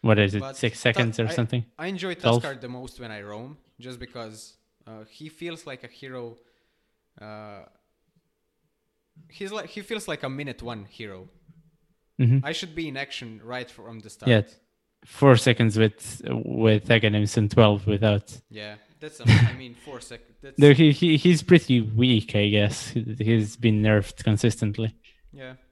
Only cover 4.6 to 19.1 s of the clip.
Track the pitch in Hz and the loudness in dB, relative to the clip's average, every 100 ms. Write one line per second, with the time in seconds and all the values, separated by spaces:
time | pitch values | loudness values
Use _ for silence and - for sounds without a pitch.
4.6 | _ _ - 110 110 - 156 151 170 160 | _ _ -20 -20 -20 -20 -20 _ -14 -14
5.6 | 160 127 117 _ 135 131 120 117 _ _ | -16 -18 -20 _ -16 -14 -16 -18 _ _
6.6 | _ _ _ _ _ _ 107 107 107 101 | _ _ _ _ _ _ -20 -18 -18 -20
7.6 | - _ _ _ _ _ _ _ _ _ | -20 _ _ _ _ _ _ _ _ _
8.6 | _ _ _ _ _ _ _ - 196 214 | _ _ _ _ _ _ _ -16 -12 -10
9.6 | 151 - 196 220 202 151 139 135 143 117 | -12 -14 -10 -10 -8 -10 -8 -8 -10 -12
10.6 | 117 113 101 - 107 95 92 _ _ - | -12 -14 -16 -16 -16 -16 -20 _ _ -20
11.6 | _ _ _ _ _ - 123 135 139 165 | _ _ _ _ _ -2 2 2 0 -10
12.6 | 180 160 160 135 135 - 120 110 110 127 | -10 -10 -10 -10 -12 -12 -16 -18 -14 -14
13.6 | 123 - 107 113 107 - 110 113 104 _ | -14 -18 -20 -18 -20 -6 2 2 0 _
14.6 | _ _ _ _ - - 139 117 - 117 | _ _ _ _ -20 4 6 8 6 2
15.6 | 113 107 110 - - - - 123 - - | 2 2 0 0 -18 -14 -8 -6 -6 0
16.6 | 113 107 - 113 107 104 104 - 104 - | 2 2 4 2 4 0 0 0 2 6
17.6 | 107 101 98 104 107 101 - - _ 107 | 6 4 -2 0 2 0 -4 -20 _ -16
18.6 | 104 104 _ _ 151 | -16 -16 _ _ -20